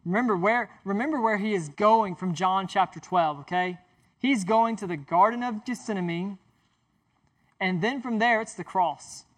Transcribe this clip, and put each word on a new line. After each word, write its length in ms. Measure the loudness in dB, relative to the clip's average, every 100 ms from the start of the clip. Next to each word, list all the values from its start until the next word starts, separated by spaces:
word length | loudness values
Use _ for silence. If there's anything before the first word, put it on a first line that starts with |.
Remember 340 | -2 0 0 2
where, 320 | 2 0 -2 -10 -4
remember 340 | -2 -2 0
where 180 | 0 0
he 160 | 0
is 140 | -2 -4
going 480 | 2 4 6 2 -2
from 180 | -4
John 320 | 0 0 0 0
chapter 320 | 0 0 -2
twelve, 420 | -2 0 2 -2
okay? 380 | -4 -2 -2 -4 _ _ _ _
He's 280 | 0 0 2
going 320 | 2 2 -2
to 100 | -6
the 80 | -8
Garden 480 | 0 4 4 2
of 220 | -6 -6 -8
Gethsemane, 720 | -8 -6 -4 -2 -4 -6 -10 _ _ _ _ _ _ _ _ _ _ _ _
and 220 | -2 0
then 200 | -2 -2
from 160 | -4 0
there 220 | 2 2
it's 140 | -2
the 100 | -10
cross. 640 | -6 0 0 -2 -14 -20 _